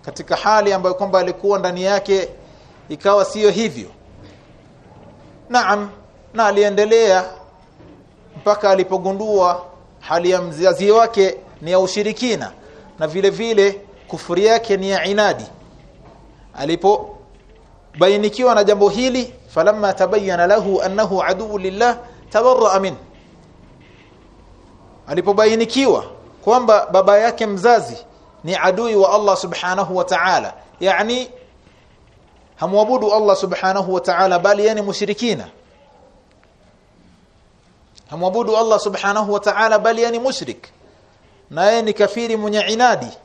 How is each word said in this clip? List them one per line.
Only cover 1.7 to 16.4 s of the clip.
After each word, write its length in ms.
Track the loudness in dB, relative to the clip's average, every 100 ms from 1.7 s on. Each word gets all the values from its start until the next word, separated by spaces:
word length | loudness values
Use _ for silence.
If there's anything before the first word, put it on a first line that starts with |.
| 0
yake 460 | -2 -2 0 -2 -2 -12 -20 -20 -20 -20 -16
ikawa 360 | -4 2 2 2
siyo 240 | 2 2
hivyo. 360 | 2 -4 -6 -16 -20 -20 -20 -20 -20 _ -20 _ -20 -20 -20 -20 -20 -20 -20 -2
Naam, 400 | 0 2 0 -2 -14 -20 _ -12
na 120 | -2 0
aliendelea 760 | 2 2 2 2 4 4 0 -4 -16 -20 _ _ _ -20 -20 _ _ _ -6
mpaka 320 | -2 0 2
alipogundua 960 | 2 0 -4 -4 -6 -2 2 2 0 -10 -20 -20 -20
hali 300 | -4 -2 0
ya 100 | -2
mzazi 500 | -4 0 0 2 4
wake 460 | 4 4 2 0 0 -16 -16
ni 100 | -2
ya 80 | 0
ushirikina 720 | 0 -2 -4 -4 -4 -4 -8 -16 -20 -20 -20 -8
na 80 | -6
vile 220 | 0 0
vile 520 | 0 -2 2 2 0 -18 -20 -14
kufuri 380 | -14 -4 0 2
yake 320 | 2 0 -2
ni 120 | -2
ya 160 | -4 -2
inadi. 400 | 0 0 -2 -10 -20 -20 -20 -20 -20 -20 -20 -20 -20